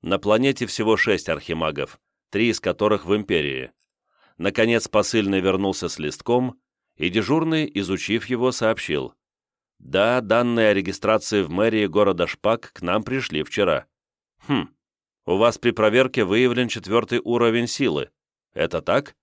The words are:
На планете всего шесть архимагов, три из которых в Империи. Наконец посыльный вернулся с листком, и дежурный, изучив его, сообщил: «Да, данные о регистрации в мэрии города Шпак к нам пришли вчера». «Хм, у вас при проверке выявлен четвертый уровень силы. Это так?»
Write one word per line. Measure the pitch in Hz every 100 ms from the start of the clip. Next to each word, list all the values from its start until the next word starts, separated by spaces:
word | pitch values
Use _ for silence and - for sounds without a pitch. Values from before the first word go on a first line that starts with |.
На | 80 98
планете | 98 110 135 135 113
всего | - 110 107
шесть | - 95 -
архимагов, | 78 - 82 80 73 69 - _ _ _
три | 101 117
из | 101
которых | - 87 104 104
в | 85
Империи. | 104 98 87 73 65 64 _ _ _ _ _ _ _
Наконец | 87 101 113 117 -
посыльный | 107 101 117 98 98
вернулся | 92 92 98 92 87
с | -
листком, | 76 - - 120 127 123 _ _ _ _
и | 85
дежурный, | 95 101 151 165 160 156
изучив | 98 95 92 - 113 -
его, | 120 127
сообщил: | 120 110 113 - 73 65 _ _ _ _ _ _ _
«Да, | - 185 202 127
данные | 110 110 123 117 110
о |
регистрации | 98 92 92 104 110 - 104
в | 87
мэрии | 87 113 110 101
города | 85 101 90 85
Шпак | - 104 117 -
к | -
нам | 87 98
пришли | 107 131 127 78
вчера». | 76 - 98 73 - _ _ _ _ _ -
«Хм, | 139 85 _ _ _ _ _ -
у | 95
вас | 113 110
при | 120
проверке | 113 107 110 170 -
выявлен | 98 107 127 120 123
четвертый | - 87 113 113 120
уровень | - 120 117 117 117
силы. | - 131 73 65 _ _ _ _
Это | - 82 82
так?» | 80 110 143 _